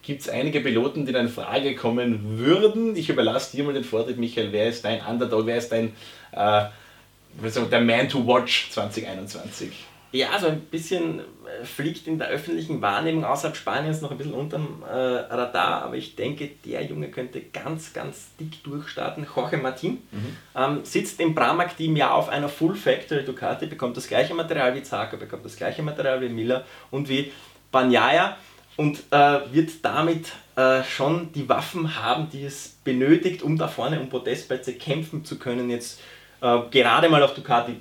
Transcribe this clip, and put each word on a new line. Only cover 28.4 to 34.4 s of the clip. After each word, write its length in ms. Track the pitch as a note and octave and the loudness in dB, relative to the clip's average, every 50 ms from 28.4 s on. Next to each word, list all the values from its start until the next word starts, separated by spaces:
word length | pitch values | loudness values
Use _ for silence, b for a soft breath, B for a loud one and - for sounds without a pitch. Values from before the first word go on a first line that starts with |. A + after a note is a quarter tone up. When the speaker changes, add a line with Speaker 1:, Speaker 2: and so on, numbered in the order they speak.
| B B B B B _ - | B B B B B _ -4
Speaker 2:
und, 220 | - D3+ D3 C#3+ - - - | 0 0 0 0 -2 -4 2
äh, 280 | - D3 C#3+ C#3+ C#3+ C#3+ C#3+ B2 | 6 8 8 8 6 4 0 2
wird 200 | B2+ D#3 D#3+ D#3+ - - | 2 2 2 2 -2 -4
damit, 500 | - - - C#3+ E3 E3+ E3 D#3+ D#3+ - - - - _ _ | -4 0 0 2 2 2 0 -2 -4 -10 -14 -16 -20 _ _
äh, 260 | C3 C3 C3 C3 C3 C3 | 4 6 6 6 4 2
schon 500 | - - - C3+ D3 E3 F3 E3+ D#3+ - | -2 -2 0 2 2 2 0 -2 -4 -6
die 160 | D3 C3+ - | -6 0 2
Waffen 520 | - - - - - F3 D#3+ D#3 - - | 2 2 2 -4 -4 -4 -4 -2 -2 -2
haben, 280 | A2+ A2+ B2+ D3+ D#3 D3+ | 0 0 0 0 -2 -6
die 140 | - C#3 C#3+ | -6 -10 -10
es 320 | C#3 - - - - - _ _ | -10 -10 -12 -14 -16 -20 _ _
benötigt, 580 | C#3 B2+ B2+ C3 C#3+ E3 E3+ - F#3 E3+ - - | 0 2 2 8 8 6 6 6 0 -2 -2 -2
um 140 | D3 D#3+ | 0 0
da 100 | D#3 - | 0 0
vorne 320 | - - - A#2 B2+ B2 C3 | -2 -2 -2 -2 -2 -2 -2
um 80 | C3 | -4
Podestplätze 680 | C3 - B2 - A2+ B2+ - | -4 -6 -4 -4 -4 -4 -4